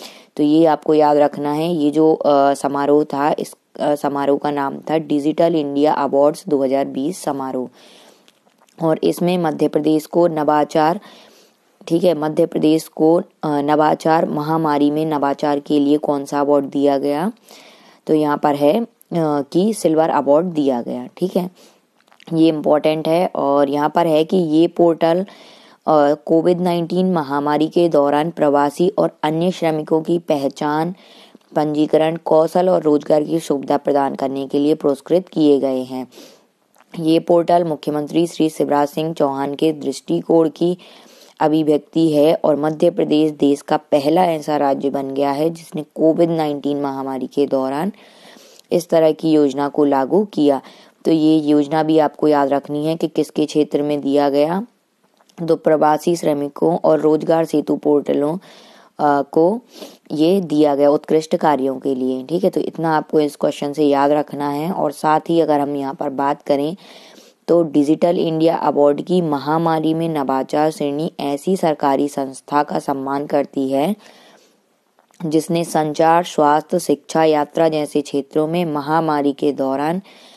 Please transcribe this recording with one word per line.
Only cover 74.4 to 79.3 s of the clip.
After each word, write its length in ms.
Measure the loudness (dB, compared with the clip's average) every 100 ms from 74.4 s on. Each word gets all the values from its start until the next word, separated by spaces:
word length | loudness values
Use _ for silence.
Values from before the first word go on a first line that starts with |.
| _ _ _ _ _ _ _ -10 -2
जिसने 380 | -2 0 -2
संचार, 600 | -2 -2 -2 2 4 2
स्वास्थ्य, 540 | 0 0 2 2 0 -4
शिक्षा, 460 | -2 -4 -2 0
यात्रा 440 | 2 2 -2 0 0
जैसे 340 | 0 -2 -4
क्षेत्रों 460 | -4 -6 -4 -2 -2
में 160 | -2
महामारी 680 | -2 -4 -2 0 0 0 -2